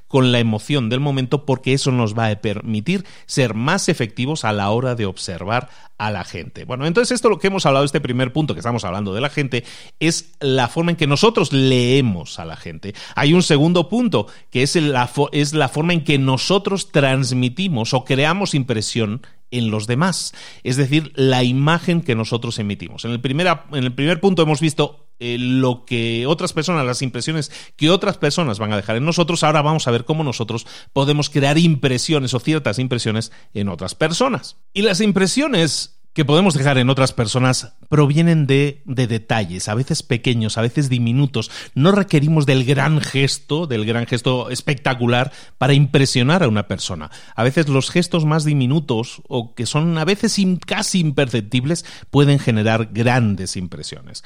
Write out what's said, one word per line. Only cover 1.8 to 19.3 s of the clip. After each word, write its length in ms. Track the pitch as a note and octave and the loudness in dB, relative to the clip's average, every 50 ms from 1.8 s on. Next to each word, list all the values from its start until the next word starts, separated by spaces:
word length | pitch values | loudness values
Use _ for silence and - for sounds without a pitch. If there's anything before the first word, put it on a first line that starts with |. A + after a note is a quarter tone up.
| - C#3 | 0 0
nos 260 | B2+ B2 A#2 G#2 G2 A#2 | 0 0 0 0 0 -2
va 120 | A2+ G#2+ | -2 -2
a 100 | G#2 G#2 | -2 -2
permitir 640 | - A2 G2 G#2+ - A2+ A2 G#2+ G#2 E3 F#3+ G3+ F3+ - - - - | -4 -4 -6 -4 -4 -4 -4 -2 -2 -2 -4 -4 -6 -10 -18 -20 -16
ser 260 | - - D3 B2+ A#2 | -4 -2 0 0 0
más 380 | G#2 A2 A#2+ D3+ F#3 G3 - F#3 | 0 -2 0 0 0 0 0 0
efectivos 560 | D#3 - B2 G#2 - - B2 C#3 D#3 - - | 0 0 -4 -4 -4 -4 -4 -4 -4 -2 -2
a 60 | A2 | -2
la 180 | G#2 G2+ G2 G2+ | 0 0 0 0
hora 240 | A2 A#2+ C3 B2+ B2 | 0 0 0 -2 -2
de 100 | A#2 G#2+ | -2 -4
observar 640 | F#2+ F#2 - - G2 F2+ E2 F2+ G2 A#2 B2+ C3 - - - - - - - | -4 -6 -8 -10 -10 -10 -8 -6 -4 -4 -4 -4 -6 -12 -20 -20 -18 -10 -6
a 120 | G#2 G#2+ | -6 -4
la 140 | G#2 F#2 F2+ | -4 -6 -8
gente. 400 | - - F2 D#2 A#2+ - - E2 | -10 -12 -12 -12 -14 -14 -14 -10
Bueno, 220 | - B2+ B2+ C#3+ | -8 -6 -4 -4
entonces 300 | E3 E3+ A#3 B3 - B3+ | 0 0 0 0 0 0
esto, 120 | A#3 - A3+ | 0 2 0
lo 100 | G3 D#3+ | 2 0
que 100 | - G3 | 0 -2
hemos 180 | G3 F#3 - | -2 0 2
hablado, 180 | D3 C3+ C#3 C#3+ | 2 4 2 2
este 160 | C#3+ - D#3 | 0 0 -2
primer 320 | C#3+ B2+ A#2+ B2+ C3 C3 | -2 -2 -2 -2 -2 0
punto 220 | - D#3 D#3 C#3 F#2 | 0 -2 -2 -2 -4
que 60 | - | -4
estamos 240 | - A#2 A#2+ A2+ - | -4 -4 -4 -2 -4
hablando 280 | F2+ F2 G2+ G#2 G2 | -4 -4 -4 -4 -4
de 80 | F#2 A2 | -4 -4
la 80 | C#3 C#3+ | -4 -4
gente, 360 | - D3+ C#3 B2+ C3 A#2 - - - - - - - - | -2 -4 -4 -2 -4 -6 -6 -8 -14 -20 -20 -20 -8 -2
es 320 | D#3 E3 - - - - - - | -2 -2 -2 -2 -6 -12 -10 -6
la 280 | D3 C3+ C3 C3 B2 A#2 | -2 0 2 2 0 0
forma 240 | - E3 E3+ E3+ | 0 -2 -2 -2
en 40 | E3+ | 0
que 100 | - D#3 | 0 0
nosotros 460 | C#3 C#3+ C#3+ G3+ A#3 A3+ A3 E3+ - | 0 2 4 4 4 4 2 0 2
leemos 840 | C#3+ C3+ C3+ C3 C3 B2 A#2+ A#2+ C3 C#3+ C3 A2+ F#2 E2+ C#2+ - - - | 2 2 4 4 4 4 4 4 4 4 4 2 0 -2 -6 -10 -12 -12
a 60 | E2+ | -10
la 120 | E2 D#2+ | -10 -12
gente. 380 | - - F2 D#2+ D#2+ - G2 - - - - - | -12 -12 -14 -14 -12 -12 -14 -14 -14 -16 -8 -2
Hay 200 | - C3+ D3 E3+ | 0 2 4 4
un 80 | F#3 | 4
segundo 460 | - - D#3 C3+ D3+ E3+ F3+ F3+ E3+ F3 | 4 4 4 4 4 4 4 2 0 0
punto, 380 | G#3+ A#3+ B3 G#3+ D#3 A2+ G2+ - - - - - | 0 0 0 0 0 0 -2 -4 -10 -20 -14 -6
que 120 | - B2 | -2 0
es 140 | C3+ C#3+ - | 0 0 2
el, 160 | F3 D3+ D3 | 0 0 2
la 140 | C3+ B2 A#2+ | 2 0 0
fo-, 220 | A#2+ - C#3 C#3+ - | 0 0 -2 -2 0
es 200 | - D3 D3 C#3+ | 0 0 0 0
la 160 | D#3 D#3 C#3 B2 | 0 0 0 0
forma 240 | - D3 D#3+ F3 | 0 0 0 0
en 120 | F3 E3+ C#3+ | 0 0 2
que 140 | - D3 C3+ | 2 2 2
nosotros 760 | C3+ C3 C3 B2 - - F#3 G3+ F#3+ G#3 G3 F3+ - - | 2 2 0 0 2 0 0 0 0 -2 -4 -4 -4 -2
transmitimos 1000 | - D3+ C#3 C3+ C3+ C3+ C3 A#2 B2+ B2+ B2+ B2+ B2+ - F#3+ G3 D3+ A2 A2 - | 2 2 2 4 2 0 0 0 0 0 0 0 -2 -2 -2 -2 -2 -2 -2 0
o 120 | - - - | -2 -2 0
creamos 500 | - C3+ C3 D3 D#3 F3 G3+ G3 - - | 0 0 2 2 2 0 0 -2 -2 -2
impresión 640 | C#3+ B2 C3 A#2+ A2 G#2 - - A#2+ A2 G2+ G2+ - - - | -2 0 0 -2 -2 -4 -2 -2 -2 -2 -2 -4 -6 -10 -14